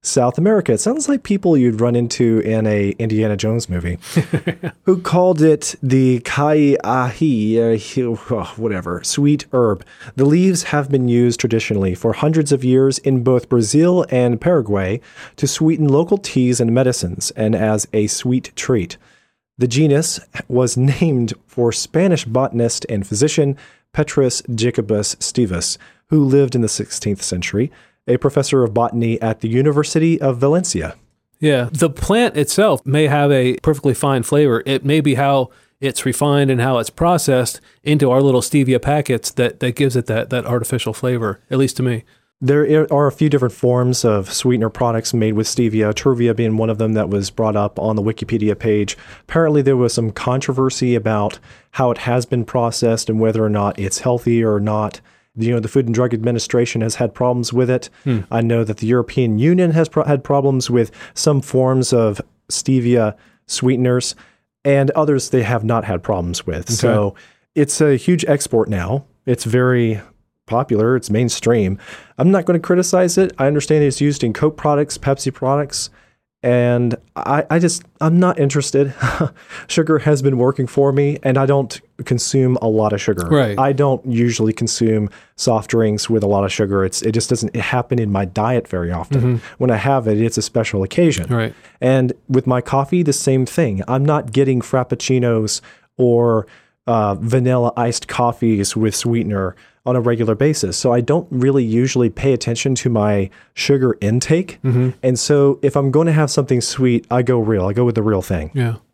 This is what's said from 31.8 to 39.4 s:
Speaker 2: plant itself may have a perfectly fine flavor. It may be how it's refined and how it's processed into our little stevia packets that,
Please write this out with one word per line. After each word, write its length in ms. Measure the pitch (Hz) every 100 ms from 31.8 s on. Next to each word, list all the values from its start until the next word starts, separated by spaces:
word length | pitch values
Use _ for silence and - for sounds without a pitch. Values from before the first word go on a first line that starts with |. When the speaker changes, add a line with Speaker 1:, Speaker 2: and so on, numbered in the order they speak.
| 165
Speaker 2:
plant 480 | 135 - 208 240 151
itself 480 | 147 - 185 139 139
may 220 | 143 151
have 240 | 147 143
a 260 | 135 127 127
perfectly 300 | - 143 143
fine 300 | 135 143 135
flavor. 380 | 117 147 147 113 -
It 200 | 135 139
may 160 | 156
be 140 | 147 127
how 340 | 139 139 127 _ _ _
it's 240 | 139 127 135
refined 440 | 123 147 143 139
and 100 | 127
how 160 | 127 127
it's 120 | 113
processed 720 | - 170 175 - 131 120 - _ _
into 260 | - 151 135
our 100 | 127
little 200 | 139 127
stevia 400 | - 147 127 127
packets 500 | 143 147 143 120 -
that, 280 | -